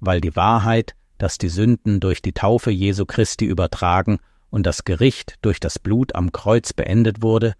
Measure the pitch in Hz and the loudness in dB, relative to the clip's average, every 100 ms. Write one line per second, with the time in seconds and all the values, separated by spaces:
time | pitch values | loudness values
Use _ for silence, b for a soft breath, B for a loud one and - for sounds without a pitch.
0 | 92 87 80 - 95 113 107 113 110 - | -2 0 0 0 2 2 2 0 -2 -8
1 | _ _ 98 - 90 87 110 117 107 101 | _ _ -6 -4 -4 0 2 2 0 0
2 | 95 90 95 - 98 117 - 95 98 98 | 0 -2 -4 -2 2 2 2 0 0 0
3 | 95 - 107 - 113 87 87 - 90 92 | -2 0 -2 0 -2 0 -2 -2 0 2
4 | 110 104 - _ _ 104 87 - - 87 | 2 -2 -4 _ _ -2 -2 -2 -4 2
5 | 131 - - - 107 101 80 - - 110 | 2 2 -8 -4 -2 -2 -4 -6 -2 0
6 | 131 - 87 - 101 117 - - - 104 | 0 -2 -4 -2 0 2 0 -6 0 2
7 | 113 107 113 110 113 - | 2 2 0 2 0 -2